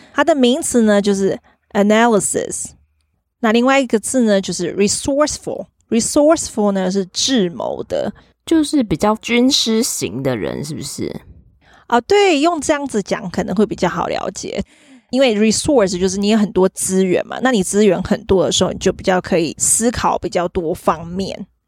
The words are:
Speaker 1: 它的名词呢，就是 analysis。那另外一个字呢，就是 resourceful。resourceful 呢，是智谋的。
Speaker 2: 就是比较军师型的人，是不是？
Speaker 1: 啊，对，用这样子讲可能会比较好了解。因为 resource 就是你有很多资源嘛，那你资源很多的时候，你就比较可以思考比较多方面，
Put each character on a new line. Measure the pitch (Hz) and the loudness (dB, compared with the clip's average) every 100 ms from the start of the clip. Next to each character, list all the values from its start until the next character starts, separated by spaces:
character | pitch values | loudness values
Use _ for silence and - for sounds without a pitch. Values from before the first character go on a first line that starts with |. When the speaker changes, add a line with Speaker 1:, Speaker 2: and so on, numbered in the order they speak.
| - | -10
Speaker 1:
它 | - | -2
的 | 294 | 2
名 | 302 240 285 | 4 4 2
词 | - 240 | 0 2
呢， | 214 202 | 4 4
就 | 202 | 2
是 | 196 190 - _ _ _ | 0 0 -2 _ _ _
analysis。 | 202 202 214 240 208 - - - - - - _ _ _ _ _ _ | 0 4 4 4 2 0 -4 -6 -8 -12 -18 _ _ _ _ _ _
那 | 226 | 0
另 | 233 | 2
外 | 247 269 | 4 2
一 | 247 | 2
个 | 220 | -2
字 | - 262 | 0 0
呢， | 226 196 | 2 2
就 | 190 | 0
是 | 175 175 - | -4 -4 0
resourceful。 | 202 - - 277 302 - - - - _ - | 0 0 -2 0 0 -2 -10 -10 -12 _ -4
resourceful | 226 - 302 294 330 - - 208 | -2 0 4 4 4 0 -2 0
呢， | 196 185 | 0 -2
是 | 196 185 | -2 -4
智 | - - 262 180 | -4 0 0 0
谋 | 139 - 69 | -2 -6 -6
的。 | - 78 65 - _ _ | -6 -4 -4 -8 _ _
Speaker 2:
就 | - 226 | -2 0
是 | - 294 | 2 0
比 | 220 | 0
较 | 151 208 214 | 0 0 -2
军 | - 233 254 | -2 2 2
师 | 294 226 220 | 2 0 0
型 | - - 92 113 | -2 -4 -6 -4
的 | 135 120 | -4 -4
人， | 73 64 | -4 -6
是 | 147 | -8
不 | 139 | -10
是？ | 143 - 92 - - - _ _ _ _ - | -10 -8 -10 -10 -18 -20 _ _ _ _ -2
Speaker 1:
啊， | 240 | 0
对， | - 403 392 294 | 2 4 4 4
用 | 320 330 | 2 0
这 | 269 | -2
样 | 294 285 | -2 -2
子 | 220 | -4
讲 | 185 - 180 | -4 -6 -6
可 | - | -6
能 | - | -4
会 | 185 | 0
比 | 208 | 0
较 | - 180 | 0 -4
好 | 170 - | -2 -6
了 | - - | -6 -8
解。 | - - - - _ _ 262 _ | -8 -10 -8 -10 _ _ -20 _
因 | 254 | 2
为 | 269 | 2
resource | 202 220 208 - 277 190 - | 4 2 2 2 2 2 0
就 | 185 | -2
是 | 190 | -2
你 | 202 | 0
有 | 220 | 2
很 | 202 | 2
多 | 180 190 | 2 0
资 | - - 185 | 0 -2 0
源 | 190 170 - | 2 0 -2
嘛， | 67 | -4
那 | 254 | 0
你 | 233 | 0
资 | 175 202 214 | 0 2 4
源 | 170 | 2
很 | - 202 | 0 -2
多 | - 190 | 0 0
的 | 143 | 2
时 | - | 0
候， | 180 | -2
你 | - | -2
就 | 180 | -2
比 | - | -2
较 | - 185 | -2 -2
可 | - 175 | 0 -2
以 | 160 - | -2 -4
思 | - - 233 | -2 0 0
考 | - 180 - | -2 -2 -2
比 | 175 | -4
较 | 180 175 | -4 -2
多 | 190 160 | -4 -4
方 | 175 - 165 170 | -2 -2 -2 -4
面， | 180 190 - 202 _ | -8 -8 -10 -14 _